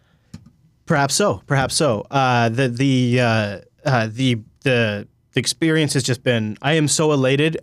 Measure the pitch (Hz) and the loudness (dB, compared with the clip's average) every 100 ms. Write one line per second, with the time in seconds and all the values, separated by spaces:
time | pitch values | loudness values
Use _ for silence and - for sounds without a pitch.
0 | _ _ _ - - _ _ _ - 147 | _ _ _ -20 -20 _ _ _ -2 0
1 | 139 - 208 95 - 139 127 - 147 104 | 0 0 0 -2 -2 -2 0 0 0 0
2 | - 139 127 120 117 117 131 120 139 131 | -2 0 2 2 2 0 -2 0 2 2
3 | 120 123 120 110 104 95 - _ 147 123 | 2 2 2 0 -2 -8 -16 _ -2 0
4 | 110 113 131 113 - _ 139 120 110 104 | -2 -2 -2 -2 -6 _ -2 0 0 -4
5 | - _ _ 131 131 - 165 160 143 139 | -10 _ _ -4 -4 -2 0 2 0 0
6 | 131 120 135 117 107 104 139 160 147 - | -2 -2 0 0 -2 -4 -2 0 0 0
7 | 156 143 131 139 160 156 | 0 2 2 2 0 -2